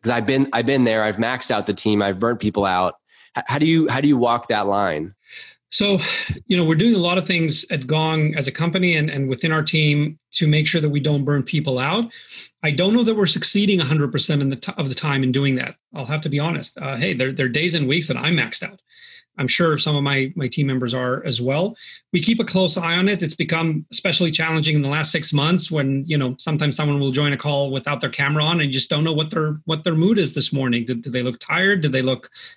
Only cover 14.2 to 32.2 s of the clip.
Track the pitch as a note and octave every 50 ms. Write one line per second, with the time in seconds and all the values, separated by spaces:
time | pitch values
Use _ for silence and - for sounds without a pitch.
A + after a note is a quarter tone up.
14.2 | - - D3+ C#3+ C#3 C3+ C3+ A#2+ - - - - D3+ C3+ B2 - - D3+ C#3 C3+
15.2 | C3 B2+ B2+ C#3 C#3 C#3 C3 B2+ B2+ - - _ _ _ - - B2 A2+ D3+ D#3
16.2 | D#3 D3+ C#3 C#3+ D3 E3 E3 - - - - - C#3+ C#3 C3+ A#2 D#3 F#3+ F3 A#2
17.2 | C3 C3 C3 - C3+ B2+ A#2 D3 E3 F3+ D#3+ E3 C#3+ B2+ D3 F3+ D#3 - B2+ A#2+
18.2 | C3 D#3 F3 D3 A#2 A2+ - - - - F#3+ _ _ _ _ - - - - -
19.2 | _ _ _ - C#3 B2+ - - F3 E3 D3+ D3+ - D#3 D3+ C#3+ C#3+ C#3 C#3 C3+
20.2 | C3+ C3+ - E3 C3+ A#2+ - D#3+ C#3+ C3+ C3 B2+ B2+ A#2 B2 B2+ B2+ B2 B2+ -
21.2 | - C#3+ A#2+ A#2 A#2+ C3 C#3 D#3 F#3 G#3+ A3+ - - - - - _ _ - F3
22.2 | D#3 A3+ A3+ A3+ G3 - - F#3+ F#3 E3+ - F3+ E3+ E3 E3+ F3+ F#3 G3+ G#3 F#3
23.2 | F3+ D3+ - - F3 D#3 E3 E3 E3 E3 D#3 D3+ - - - - - F#3 E3 -
24.2 | F3+ D#3+ D3+ - D#3+ E3 D#3+ D#3+ D3+ D#3+ D3+ D3+ C#3 C3+ C#3+ D#3 D3+ - E3 D#3+
25.2 | D#3 - D3 C#3+ C#3+ D#3+ F3+ F3+ - - D#3 D3+ C3+ C3+ C3+ C3+ C3+ E3 D3+ D3
26.2 | C3 B2+ A#2+ - - E3 D#3 D3+ D#3 C#3+ C#3+ - D3+ D3 C#3+ C#3+ C#3 C#3 B2+ C#3+
27.2 | D3 C#3+ C#3 B2+ - D3 C#3+ C#3 C#3 C3+ C3+ C3 - C#3+ D3 C3 - C#3 - -
28.2 | C#3+ C#3+ D3+ D#3 D3+ D#3+ F3 E3+ D3+ C#3 C3 C3+ - - D#3 D3 D#3+ E3 D#3 D3+
29.2 | D#3+ D#3 - D#3+ D3+ D#3 D3+ D#3 - D#3 D#3+ D#3 - F3+ D#3+ D#3 E3 G3+ A3+ G3+
30.2 | E3+ - - C#3+ B2+ - C#3+ C3+ C3 B2+ A#2 A#2+ A#2 A#2 B2+ A#2 - C#3 A#2+ B2+
31.2 | A#2+ B2+ A#2 - - - D3+ F3 F#3+ G3 G3+ F#3 D3+ D3 B2+ C3 B2+ C3 B2+ A#2+